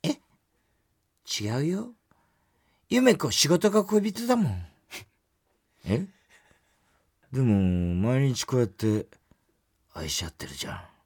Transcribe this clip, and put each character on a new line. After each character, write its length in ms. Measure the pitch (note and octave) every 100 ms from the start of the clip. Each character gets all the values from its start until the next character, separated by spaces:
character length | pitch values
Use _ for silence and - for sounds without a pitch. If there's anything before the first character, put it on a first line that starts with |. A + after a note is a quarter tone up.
「え？ 180 | - C#4+ _ _ _ _ _ _ _ _ _ _ - -
違 80 | G#2 B2
う 100 | D#3
よ。 280 | F#3 A#3+ A#3 _ _ _ _ _ _ _ _ _
ゆ 140 | B3
め 140 | B3+ F#3
こ 160 | C#3
仕 160 | - C#3+
事 200 | E3+ G#3
が 140 | G#3
恋 300 | G3 G#3+ G#3
人 140 | G#3 A#3
だ 80 | B3
も 140 | E3
ん。」 160 | F#2 E2+ _ _ - - _ _ _ _ _ _ _ -
「え？ 220 | A2+ F#3+ _ _ - _ _ _ _ _ _ _ _ _
で 80 | C3
も、 140 | B2+ G2+ F#2 F2+ F2 F2 A2
毎 240 | C3 C#3
日 120 | A#2 -
こ 120 | B2+
う 20 |
や 40 | A2+
っ 20 |
て 380 | - A2 G#2+ - - _ _ _ _ _ _ _
愛 160 | - D#2
し 140 | -
合 60 | E2+
っ 20 |
て 140 | - C#2
る 80 |
じ 140 | C#2 -
ゃ 60 |
ん。」 80 | F#2 - _